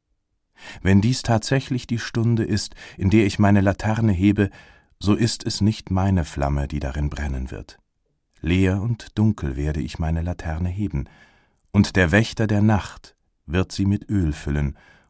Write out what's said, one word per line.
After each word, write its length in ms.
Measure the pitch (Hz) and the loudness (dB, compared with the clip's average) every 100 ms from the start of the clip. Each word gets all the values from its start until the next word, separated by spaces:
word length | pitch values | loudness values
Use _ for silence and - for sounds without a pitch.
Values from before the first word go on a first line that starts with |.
| _ _ _ _ _ _ - - | _ _ _ _ _ _ -20 -4
Wenn 180 | 90 98 | 2 4
dies 220 | 110 127 | 4 0
tatsächlich 640 | - 113 - 135 - 123 - | 0 -2 0 -2 -2 -6 -6
die 120 | 117 | -6
Stunde 460 | - 120 117 113 | -4 -2 0 0
ist, 300 | - 104 - - - - | 0 -2 -4 -10 -20 -4
in 140 | 98 | 2
der 140 | 107 101 | 4 4
ich 120 | - | 2
meine 220 | 101 101 | 4 4
Laterne 520 | 98 90 107 110 110 | 4 0 -2 0 0
hebe, 380 | 85 101 101 98 - - _ _ _ | 2 2 4 0 -2 -20 _ _ _
so 160 | 95 | -2
ist 320 | 107 117 - 110 | 2 0 -2 -6
es 140 | - | 0
nicht 300 | 101 107 - | 0 0 -2
meine 340 | 95 98 92 | -2 2 0
Flamme, 440 | 76 69 69 71 69 | 0 -2 -2 0 -2
die 120 | 73 | -4
darin 280 | 69 71 73 | -4 -4 -4
brennen 420 | 69 71 65 64 | -4 -6 -6 -8
wird. 280 | 50 - - _ _ _ _ _ _ | -10 -14 -20 _ _ _ _ _ _
Leer 420 | 78 90 95 98 | -2 2 2 0
und 360 | 113 113 - - | -2 -6 -6 0
dunkel 380 | 110 104 69 65 | 0 0 -4 -4
werde 240 | 73 76 | -4 -4
ich 180 | 65 - | -6 -4
meine 240 | 80 82 | -2 -2
Laterne 460 | 85 85 82 80 90 | -4 -6 -6 -4 -4
heben, 400 | 92 104 69 69 _ _ _ _ _ _ | -4 -4 -4 -8 _ _ _ _ _ _
und 260 | 101 98 98 | 2 4 4
der 160 | 85 | 4
Wächter 340 | 101 110 - 107 | 4 2 -2 0
der 160 | 104 | 2
Nacht 540 | 107 104 - - - _ _ _ - | 2 2 -2 -12 -20 _ _ _ -4
wird 260 | 87 90 | -2 -2
sie 140 | - 98 | -2 0
mit 240 | 101 - | -2 -2
Öl 220 | 104 80 | 0 0
füllen, 440 | 73 76 73 71 - _ _ | -2 -4 -2 -2 -4 _ _